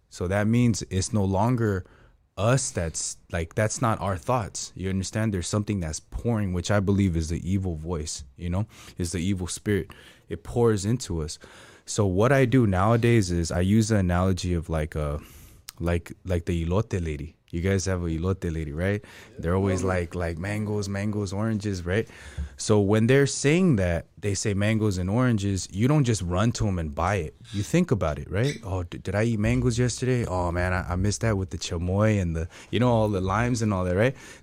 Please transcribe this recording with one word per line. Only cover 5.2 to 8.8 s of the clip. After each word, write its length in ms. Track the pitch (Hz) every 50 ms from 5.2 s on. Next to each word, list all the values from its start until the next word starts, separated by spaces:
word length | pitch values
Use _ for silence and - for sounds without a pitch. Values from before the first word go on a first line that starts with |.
| 110 113 98
There's 140 | 90 82 -
something 340 | - 107 104 - 107 98
that's 180 | 85 78 80 -
pouring, 540 | - - - - - 117 117 107 104 92 90
which 180 | 90 87 -
I 80 | 104 104
believe 360 | 98 95 101 95 101 95 82 82
is 120 | 80 78
the 120 | 87 - - 85
evil 280 | 95 98 95 92 82
voice, 480 | 76 78 85 90 78 76 76 - - 69 - - -
you 120 | 87 87
know, 160 | 87 95 110 - - -